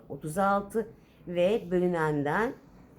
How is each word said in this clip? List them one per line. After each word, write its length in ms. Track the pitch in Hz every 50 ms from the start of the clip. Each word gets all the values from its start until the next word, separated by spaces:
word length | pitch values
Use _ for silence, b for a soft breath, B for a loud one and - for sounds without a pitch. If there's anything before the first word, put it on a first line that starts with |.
| - -
otuz 300 | - 143 - 156 156 190
altı 500 | 196 196 202 202 202 202 - 226 214 - B B B B B B B -
ve 420 | 175 175 175 185 220 240 180 175
bölünenden 840 | 180 180 180 180 180 165 156 156 151 147 139 143 156 190 220 254 - - - - - - - - -